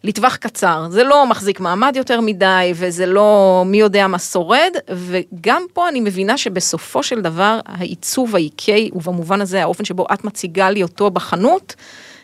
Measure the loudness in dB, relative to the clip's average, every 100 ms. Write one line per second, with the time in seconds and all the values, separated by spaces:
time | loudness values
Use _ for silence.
0 | -8 0 0 0 -6 -2 0 0 0 0
1 | 4 4 4 2 -2 -4 -2 0 0 0
2 | -2 0 0 0 2 4 2 0 -4 -2
3 | 0 4 6 6 6 4 4 4 4 4
4 | 2 0 -4 -4 0 2 2 0 -8 -10
5 | -4 -4 -6 -6 -2 -2 -2 -2 -2 0
6 | -2 -2 -2 -2 -2 -4 -4 -6 -6 -6
7 | -4 -4 -4 0 0 0 -4 -10 -10 -10
8 | -6 -4 -2 0 -2 -2 0 2 0 -4
9 | -6 -6 -2 -2 -2 -2 -2 -2 -6 -4
10 | -2 -2 -4 -8 -6 0 0 0 -2 -2
11 | -2 0 -4 0 2 0 -2 -18 -20 -20
12 | -20 -20